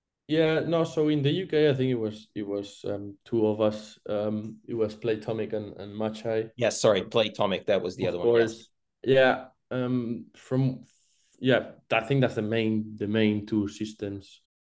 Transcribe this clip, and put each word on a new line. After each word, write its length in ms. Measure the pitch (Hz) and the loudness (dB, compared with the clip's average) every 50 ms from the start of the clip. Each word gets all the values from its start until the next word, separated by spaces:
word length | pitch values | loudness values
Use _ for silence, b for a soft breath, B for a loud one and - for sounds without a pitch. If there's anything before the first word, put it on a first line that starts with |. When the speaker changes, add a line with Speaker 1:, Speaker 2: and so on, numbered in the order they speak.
| _ _ _ _ _ - | _ _ _ _ _ -4
Speaker 1:
Yeah, 320 | 151 160 160 156 160 156 | 0 2 2 2 2 0
no, 240 | 135 143 165 165 165 | 0 0 0 0 0
so 240 | 165 165 165 151 151 | 0 0 0 2 2
in 140 | 151 151 135 | 2 2 2
the 80 | 143 | 2
U 160 | 151 180 190 | 0 0 -2
K, 240 | 175 - 151 151 151 | 0 2 4 4 4
I 20 | 139 | 4
think 180 | 131 131 131 | 2 2 0
it 80 | 127 117 | 0 0
was, 300 | 110 107 107 107 - _ _ | -2 -4 -6 -8 -16 _ _
it 120 | 104 107 | -8 -6
was, 380 | 101 101 101 101 101 - - - | -4 -4 -6 -6 -8 -14 -12 -8
um, 300 | 98 101 101 101 101 101 - _ | -8 -6 -6 -8 -12 -14 -16 _
two 220 | - - 117 110 | -4 0 2 2
of 160 | 107 107 107 110 | 2 2 2 2
us. 360 | 107 107 - - - - _ _ | 0 0 -2 -10 -14 -20 _ _
Um, 520 | - 107 104 104 107 107 107 107 110 - - _ - | -6 -4 -2 -2 -2 -4 -4 -6 -8 -12 -14 _ -8
it 60 | 117 | -2
was 200 | 117 110 107 - | -2 -2 -2 -2
Playtomic 600 | - - 117 110 110 - - 113 110 107 95 110 | -6 -4 -2 -2 -2 -4 -6 -4 -4 -4 -4 -4
and, 200 | 107 107 101 82 - | -6 -6 -8 -12 -14
and 200 | 98 104 101 107 | -14 -12 -6 -4
Matchai. 520 | 107 110 107 - - 117 110 110 110 - - - | -4 -4 -4 -6 -6 -4 -2 -2 -4 -4 -4 -2
Speaker 2:
Yeah, 100 | 117 107 | 0 0
sorry, 340 | 98 - - 117 104 95 90 | 0 2 4 4 4 4 2
Playtomic, 600 | - - 120 110 104 - - 104 98 95 85 - - | 0 0 0 0 0 0 -2 0 0 0 -2 0 0
that 120 | 101 95 | 0 0
was 160 | 92 90 95 | 0 -2 -4
the 80 | - 95 | -2 -2
Speaker 1:
Of 120 | 90 87 | -2 -2
Speaker 2:
other 20 | 87 | 0
one, 220 | 87 120 117 117 | 2 4 4 4
yes. 100 | 117 110 | 4 2
Speaker 1:
course. 180 | 113 - - _ _ _ _ _ _ _ - | 0 -8 -18 _ _ _ _ _ _ _ 0
Yeah, 420 | - 131 135 131 127 117 - - - _ _ _ _ | 4 6 6 6 6 4 2 -4 -14 _ _ _ _
um, 560 | 120 127 127 123 127 123 120 113 120 113 - - _ | -6 -4 -2 0 0 -2 -2 -4 -6 -8 -10 -14 _
from, 480 | - - - 131 131 135 131 131 - - - _ _ _ _ _ _ _ _ _ _ 123 | -20 -8 -4 0 0 2 0 0 -4 -12 -20 _ _ _ _ _ _ _ _ _ _ 2
yeah, 280 | 131 123 110 - - - - _ _ | 2 2 2 2 -2 -14 -20 _ _
I 100 | 117 113 | 0 0
think 200 | 113 - 139 139 | 2 2 2 2
that's 140 | 127 117 - | 2 2 2
the 80 | 117 107 | -2 -2
main, 540 | 107 113 117 113 110 110 110 107 107 107 104 | 0 0 0 2 2 0 0 -2 -6 -8 -8
the 80 | 107 | -6
main 400 | 101 104 110 110 107 104 104 101 | -2 2 4 4 4 4 2 -2
two 200 | 104 113 107 104 | -2 -2 -2 -2
systems 760 | 101 - - 107 107 107 - 107 101 101 98 98 - - - _ _ _ _ _ | -2 -4 -8 -8 -10 -8 -8 -8 -8 -8 -10 -12 -16 -20 -20 _ _ _ _ _